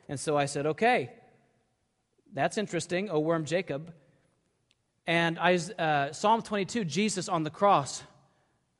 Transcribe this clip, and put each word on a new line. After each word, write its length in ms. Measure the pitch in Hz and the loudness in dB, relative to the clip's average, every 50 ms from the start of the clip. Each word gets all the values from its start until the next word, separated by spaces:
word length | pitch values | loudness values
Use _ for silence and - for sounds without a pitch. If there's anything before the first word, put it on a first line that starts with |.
| _ - | _ -10
And 120 | 143 131 | -10 -6
so 160 | - 160 147 | -2 0 2
I 100 | 143 143 | 2 0
said, 200 | 139 - 147 143 | 0 -2 -2 -2
"Okay, 460 | 156 151 - 214 240 254 196 131 120 - - - _ _ _ _ _ _ _ _ _ _ _ _ _ _ _ _ _ _ _ _ _ - | -2 0 2 4 4 4 2 0 -4 -10 -18 -20 _ _ _ _ _ _ _ _ _ _ _ _ _ _ _ _ _ _ _ _ _ -2
that's 240 | 135 143 175 - 226 | -2 -2 0 0 -2
interesting, 500 | 208 - - 165 - - 180 175 202 208 | -4 -2 -4 -4 -4 -2 -2 -4 -2 -2
O 120 | 165 151 | -2 0
worm 240 | 151 160 165 160 156 | 2 2 0 0 0
Jacob." 480 | 127 160 190 185 - 143 135 165 - - _ _ _ _ _ _ _ _ _ _ _ _ _ _ _ _ _ _ _ _ _ _ | -2 -2 -2 -2 -4 -8 -8 -10 -14 -18 _ _ _ _ _ _ _ _ _ _ _ _ _ _ _ _ _ _ _ _ _ _
And 320 | - 165 170 170 165 165 170 | 0 2 2 2 0 0 2
I, 160 | 170 180 180 | 4 4 4
uh, 580 | 180 156 175 - - 165 156 151 143 139 143 | 4 0 -4 -4 -2 0 2 2 2 0 -2
Psalm 300 | 156 - - 208 226 226 | -2 0 2 2 2 2
twenty-two, 420 | 208 - 214 202 190 - - 240 208 | 0 -2 -4 -4 -4 -2 -2 -4 -4
Jesus 440 | 156 131 180 214 214 - - 165 208 | -2 0 0 0 0 -2 -4 -4 -2
on 160 | 185 165 156 | -2 -2 -2
the 60 | 151 | -4
cross 520 | - - 202 202 190 151 135 - - - - - _ _ _ _ _ _ _ _ _ _ _ _ _ | 0 2 4 6 6 4 4 0 -6 -12 -14 -18 _ _ _ _ _ _ _ _ _ _ _ _ _